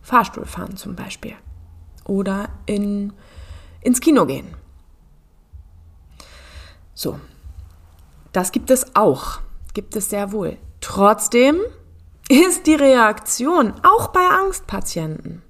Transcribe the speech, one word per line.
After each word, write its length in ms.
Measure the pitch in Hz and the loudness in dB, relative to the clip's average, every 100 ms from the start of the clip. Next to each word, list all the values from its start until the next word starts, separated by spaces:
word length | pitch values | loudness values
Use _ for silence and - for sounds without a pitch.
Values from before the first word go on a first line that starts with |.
Fahrstuhl 420 | - 254 208 - | 2 2 2 -8
fahren 320 | - - 180 190 | -14 -12 -12 -12
zum 200 | 202 180 | -14 -14
Beispiel. 380 | - - - - - - - - - - | -14 -14 -16 -18 -20 -20 -20 -20 -20 -18
Oder 440 | - 196 196 196 208 - - | -6 -4 -2 -6 -8 -12 -6
in, 460 | 208 202 202 202 - - - - - - - | -4 -4 -4 -8 -12 -20 -20 -20 -20 -20 -6
ins 200 | - 247 | 0 2
Kino 260 | 330 269 147 | 4 4 4
gehen. 280 | 139 - - - - _ - _ _ _ _ _ - - - - - - - - - - - - - - | -2 -12 -20 -20 -20 _ -20 _ _ _ _ _ -20 -20 -20 -20 -20 -20 -20 -20 -20 -20 -20 -20 -20 -20
So, 240 | - - 135 - - - - - - - - - - - | -10 -10 -10 -18 -20 -20 -20 -20 -20 -20 -20 -20 -20 -8
das 200 | 190 185 | -4 -4
gibt 180 | 247 - | -6 0
es 240 | 254 - | 0 2
auch, 460 | - 208 131 - - - - - | 2 2 2 -4 -12 -12 -14 -12
gibt 240 | - 196 220 | -12 -10 -10
es 140 | 190 | -6
sehr 220 | 202 202 | -6 -6
wohl. 260 | 214 165 - - - | -6 -6 -8 -18 -16
Trotzdem 800 | - - 202 220 - 240 262 330 480 - - - - - - | -10 2 4 4 2 4 4 2 -4 -10 -20 -20 -20 -20 4
ist 380 | 262 359 339 - | 6 6 2 2
die 80 | |
Reaktion 1000 | 311 277 254 220 208 - - 262 349 220 - | 4 6 6 4 2 -6 -4 0 2 0 2
auch 260 | 349 440 - | 4 4 2
bei 180 | 370 370 | 2 2
Angstpatienten 1160 | 370 392 - - 196 - - 160 156 - 165 | 2 0 -6 -10 -8 -6 -6 -8 -8 -12 -18